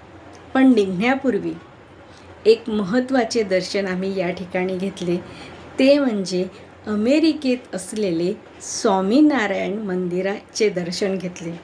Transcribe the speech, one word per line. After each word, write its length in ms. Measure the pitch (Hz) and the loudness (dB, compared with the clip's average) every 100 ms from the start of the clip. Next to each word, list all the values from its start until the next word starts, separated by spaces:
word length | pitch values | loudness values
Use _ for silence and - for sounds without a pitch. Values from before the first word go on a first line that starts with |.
| - - - - - | -20 -20 -20 -20 -2
पण 200 | 262 269 | 4 6
निघण्यापूर्वी 800 | 220 190 180 240 269 262 196 170 170 - - - - - - - - 214 | 6 4 0 0 0 0 0 -2 -8 -14 -20 -20 -20 -20 -20 -20 0 4
एक 160 | 226 - | 4 2
महत्त्वाचे 720 | 214 180 254 254 262 226 233 | -4 0 0 2 0 0 -2
दर्शन 440 | 202 185 180 202 190 | 0 0 0 -2 -2
आम्ही 320 | 185 190 190 | -2 -4 -2
या 120 | 175 | -4
ठिकाणी 480 | 180 180 185 185 185 | -6 -6 -4 -2 -4
घेतले, 380 | 190 - 175 175 - - - - - - | -6 -4 -4 -4 -6 -16 -18 -18 -6 2
ते 200 | 262 285 | 6 6
म्हणजे 480 | 254 208 180 180 190 - - - 220 | 4 0 -2 -2 -4 -8 -20 -14 -6
अमेरिकेत 880 | 208 226 302 320 294 254 247 - | -2 2 4 2 2 -2 -4 -6
असलेले 580 | 185 - 214 196 165 175 - - - | -10 -8 -4 -2 0 -2 -4 -12 -18
स्वामीनारायण 1160 | - - 220 190 190 269 302 254 202 190 185 208 | -12 -2 0 2 2 4 4 4 0 -2 -4 -4
मंदिराचे 920 | 202 180 180 180 190 214 - - 208 | -4 -4 -2 -2 -4 -6 -8 -2 0
दर्शन 500 | 175 175 180 196 190 | 0 -4 -4 -2 -2
घेतले. 340 | 175 - 170 170 | -6 -10 -10 -12